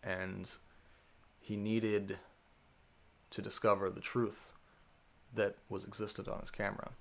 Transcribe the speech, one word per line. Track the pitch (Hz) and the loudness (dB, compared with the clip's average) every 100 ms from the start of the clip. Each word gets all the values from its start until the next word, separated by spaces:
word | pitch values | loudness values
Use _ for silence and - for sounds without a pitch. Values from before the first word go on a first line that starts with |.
and | - 92 95 98 92 - - - - - - - - - | -2 -2 -2 -4 -8 -12 -20 -20 -20 -20 -20 -20 -20 -20
he | - 104 | -6 -2
needed | 104 113 110 104 98 92 - - - - - - - - - - - | 2 4 4 4 2 -6 -10 -20 -20 -20 -20 -20 -20 -20 -20 -20 -10
to | - | -6
discover | 101 - 110 98 95 | -6 2 6 6 4
the | - | -2
truth | - 123 110 - - - - - - - - - - | -2 2 2 0 -16 -20 -20 -20 -20 -20 -20 -20 -8
that | 110 101 - - | 2 2 2 -6
was | 98 | -6
existed | 95 - 107 - 98 | -6 -6 -6 -4 -4
on | - | -4
his | - | -6
camera. | - 101 - - - | -2 -2 -2 -8 -10